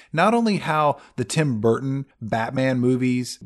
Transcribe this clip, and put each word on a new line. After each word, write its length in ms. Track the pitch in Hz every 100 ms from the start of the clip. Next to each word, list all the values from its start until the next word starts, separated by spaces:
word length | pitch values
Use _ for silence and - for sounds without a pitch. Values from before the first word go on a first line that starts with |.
| -
not 200 | 151 196
only 260 | 233 226 175
how 400 | 139 151 147 - - -
the 80 |
Tim 360 | 120 160 147 110
Burton 460 | 113 120 135 135 135 -
Batman 580 | 110 113 117 131 131 127
movies 600 | 123 127 127 123 120 -